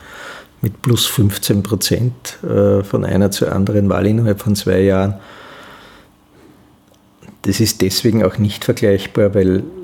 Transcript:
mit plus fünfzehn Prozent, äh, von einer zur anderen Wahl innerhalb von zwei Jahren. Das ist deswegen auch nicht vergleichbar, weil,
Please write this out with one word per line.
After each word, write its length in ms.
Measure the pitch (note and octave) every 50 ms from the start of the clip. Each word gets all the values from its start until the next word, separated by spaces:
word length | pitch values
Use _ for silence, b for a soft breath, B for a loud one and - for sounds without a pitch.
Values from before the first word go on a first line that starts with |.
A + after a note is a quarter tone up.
| B B B B B B B B B B B _
mit 200 | - G#2 - -
plus 240 | - B2+ A#2 G#2 -
fünfzehn 560 | - - - G2+ G2+ - - - - G#2+ G2+
Prozent, 800 | F#2+ - G#2+ G2 - - C3 B2 A#2+ B2 B2 - - - - - -
äh, 400 | E3+ A2+ G2+ G2+ G2+ G2+ G2 G2
von 220 | - - A2+ G2
einer 240 | F#2 - F#2+ G2+ G2
zur 200 | G2+ - - -
anderen 360 | - F#2+ G2 G#2 G#2+ G#2 G2+ G2
Wahl 180 | F#2 F#2 F#2+
innerhalb 340 | G#2 A2 A#2 A2+ G#2+ G2+ -
von 140 | - G#2+ G2+
zwei 260 | - - F#2+ F#2 F#2
Jahren. 340 | G2 G2 F#2+ F#2+ F#2+ G2+ G2+ G2+ B B B B B B B B B B B B B B B B B B B _ _ _ b b b b b b b b b b _ _ _ _ _ _ _ _ - - - _ -
Das 160 | G2+ G2 -
ist 220 | A2 G2 - -
deswegen 420 | F#2+ G2 - - - A#2 G#2 A2+ G2
auch 140 | F#2 -
nicht 280 | - G#2 G2 - - -
vergleichbar, 720 | - - - A#2 G#2 G2 F#2+ - - - - G#2 G2 F#2+
weil, 280 | G2+ F#2+ F#2+ F#2 F#2+ - - F#3 F#3